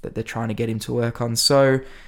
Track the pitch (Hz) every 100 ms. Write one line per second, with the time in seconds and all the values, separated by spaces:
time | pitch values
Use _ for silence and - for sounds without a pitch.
0 | - 113 113 117 113 107 117 110 - 120
1 | 117 - 120 117 - 139 135 131 - -